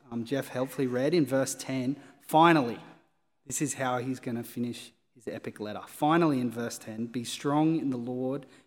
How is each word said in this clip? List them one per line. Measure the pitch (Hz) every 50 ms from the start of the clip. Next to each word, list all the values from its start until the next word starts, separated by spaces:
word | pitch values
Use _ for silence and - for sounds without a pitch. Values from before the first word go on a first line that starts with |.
| _ -
um, | 120 120 113
Jeff | 117 139 135 131 -
helpfully | - 131 131 135 - - 135 123
read, | 123 123 135 151 170
in | 175 143
verse | 120 135 131 135 131 -
ten. | - - - 131 131 123 127 143 - - - - _
Finally, | _ - - 156 165 170 165 151 127 117 107 82 - - - - _ _ _ _ _ _ _ _ _
this | 139 - -
is | 160 131 -
how | - 135 127 127 123
he's | 123 131 131 127
gonna | - 127 117 117 120
finish | - - 120 120 120 120 - - - - _ _ _ _
his | 123 - -
epic | - 107 - 135 - -
letter. | 104 104 104 95 - -
"Finally," | - - 151 151 160 170 170 156 139 127
in | 123 120
verse | 110 120 117 113 - -
ten, | - 113 107 110 117 117
"Be | - 123 117
strong | - - - - 143 143 151 156 160 165 160
in | - 139
the | 127 123
Lord | 120 127 127 127 131 131 135 143 143 - - - _